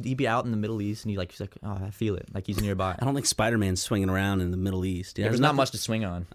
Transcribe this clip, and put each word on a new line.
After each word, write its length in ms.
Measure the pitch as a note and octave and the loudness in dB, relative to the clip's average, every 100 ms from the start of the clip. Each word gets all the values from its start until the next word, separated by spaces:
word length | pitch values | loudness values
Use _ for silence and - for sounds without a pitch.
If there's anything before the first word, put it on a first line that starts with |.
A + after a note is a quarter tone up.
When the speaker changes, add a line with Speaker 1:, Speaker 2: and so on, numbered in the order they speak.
Speaker 1:
he'd 140 | B2 C3 | -2 0
be 100 | A#2+ | 2
out 160 | A#2+ A#2 | 2 2
in 60 | |
the 60 | A2 | 0
Middle 240 | G#2+ A2 | 0 0
East, 240 | G2+ G#2 A2 | -2 -2 -2
and 60 | |
he, 40 | F#2+ | -2
like, 140 | F2+ | -4
he's 80 | - | -6
like, 160 | G2 - | -10 -8
"Oh, 160 | G#2 G2 | -8 -6
I 100 | F#2+ | -6
feel 240 | - A2 F#2 | -2 -2 -2
it," 120 | - | -6
like 140 | G2 G2 | -6 -4
he's 120 | F#2+ | -2
nearby. 360 | G#2 F#2+ F#2 F2+ | 0 0 -2 0
Speaker 2:
<laughs> 20 | |
I 60 | C3+ | 0
don't 80 | |
think 140 | C#3 - | 0 0
Spider-Man's 540 | - A2 A#2 F#2+ F2+ | 2 2 4 2 0
swinging 280 | - G#2 F#2+ | 0 0 2
around 320 | F#2 G2 F#2+ | 2 2 2
in 80 | F2+ | 0
the 60 | F#2 | 0
Middle 260 | G2 F#2 | 0 0
East. 320 | F#2+ F2+ F#2 - | -2 -2 -6 -2
He 80 | |
Speaker 1:
There 60 | G#2 | 2
Speaker 2:
has 60 | A#2 | 4
Speaker 1:
was 40 | |
not 100 | D3 | 4
Speaker 2:
nothing 80 | C#3 | 4
Speaker 1:
much 140 | C3 | 2
to 60 | A2 | 0
swing 260 | - A2 | -2 -2
on. 220 | G2+ F2 F2 | -2 -4 -6